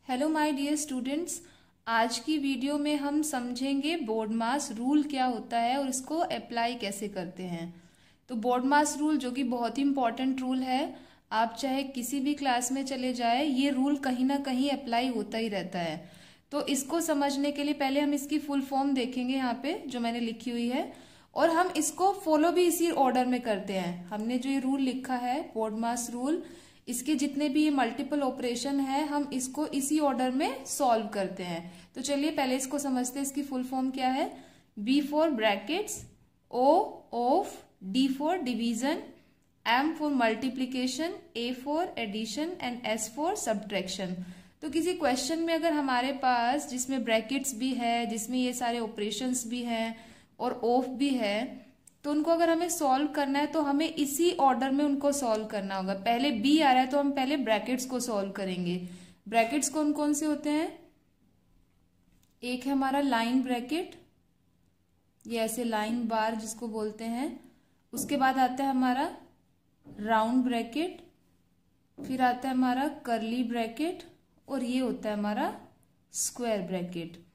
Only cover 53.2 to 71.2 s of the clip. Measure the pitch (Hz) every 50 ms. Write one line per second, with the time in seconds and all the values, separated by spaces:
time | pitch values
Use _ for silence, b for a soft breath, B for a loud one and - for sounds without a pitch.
53.2 | 285 269 269 277 294 294 294 320 294 277 285 285 320 320 - - 294 269 - -
54.2 | 330 349 359 - 269 262 254 233 262 269 269 277 294 294 277 277 285 285 277 285
55.2 | 269 233 220 214 220 214 226 208 196 196 196 190 190 190 196 190 - 233 233 233
56.2 | 262 294 247 214 208 269 302 320 311 277 254 254 262 262 262 285 285 285 277 277
57.2 | 262 262 302 294 247 220 220 208 208 - 254 247 - - 262 247 240 247 220 202
58.2 | 196 196 190 - 196 190 185 180 180 170 180 185 180 180 B B B B B B
59.2 | B 202 214 226 226 226 269 294 269 - - 311 302 294 294 294 294 294 294 285
60.2 | 311 302 294 285 294 294 294 302 330 370 - - - - _ _ _ _ _ _
61.2 | _ _ _ _ _ _ _ _ _ _ _ _ _ _ _ _ _ _ _ _
62.2 | _ _ _ _ - 247 247 254 254 269 277 269 269 269 262 285 285 277 240 226
63.2 | 226 233 254 262 247 254 247 240 240 254 302 339 370 - - - - _ _ _
64.2 | _ _ _ _ _ _ _ _ _ _ _ _ _ _ _ _ _ _ _ _
65.2 | _ 214 233 226 220 226 226 247 247 233 220 214 208 220 226 240 240 214 226 220
66.2 | 214 220 233 220 214 - - - 240 226 214 220 214 214 208 214 226 226 233 240
67.2 | 269 330 339 b b b b b b b b b b _ - 269 - - 285 277
68.2 | 262 262 262 262 262 254 254 262 277 269 269 254 254 254 247 262 294 359 - -
69.2 | - - _ _ _ _ _ _ _ _ _ _ _ - - - 208 220 226 220
70.2 | 220 226 247 254 240 254 240 233 233 233 - 285 330 370 - - - - _ _